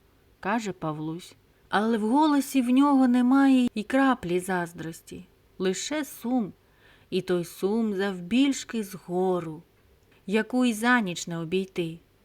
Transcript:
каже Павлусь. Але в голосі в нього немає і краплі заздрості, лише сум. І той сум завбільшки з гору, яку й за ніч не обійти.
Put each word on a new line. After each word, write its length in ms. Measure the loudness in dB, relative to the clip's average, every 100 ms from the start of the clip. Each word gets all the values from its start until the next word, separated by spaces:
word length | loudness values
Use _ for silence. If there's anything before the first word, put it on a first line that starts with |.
| _ _ _ _
каже 320 | -4 -4 -4
Павлусь. 640 | -6 -6 -6 -8 -10 -12 -20 _ _ _
Але 280 | -2 0 0
в 120 | 2
голосі 520 | 2 4 2 0 0
в 80 | 2
нього 380 | 4 4 6 4
немає 600 | 4 4 6 6 4 2
і 100 | -2
краплі 560 | -2 2 2 0 -2 -2
заздрості, 840 | -2 -4 -4 -8 -12 -12 -16 -18 -20 _ _ -4
лише 480 | -2 -2 -4 -6 -6
сум. 480 | -8 -4 -2 -2 -6 _ _ _ _ _
І 120 | -4
той 240 | -2 -2 -2
сум 480 | -4 -2 0 0
завбільшки 880 | -2 -4 -4 -2 2 2 0 -6 -8
з 120 | -8 -10
гору, 680 | -6 -2 0 0 -4 -12 -18 _ _ _ _ _ -4
яку 400 | -2 0 0 0
й 80 |
за 260 | 2 2 2
ніч 280 | 0 -6 -8
не 100 | -8
обійти. 600 | -4 -4 -4 -6 -6 -8 _ _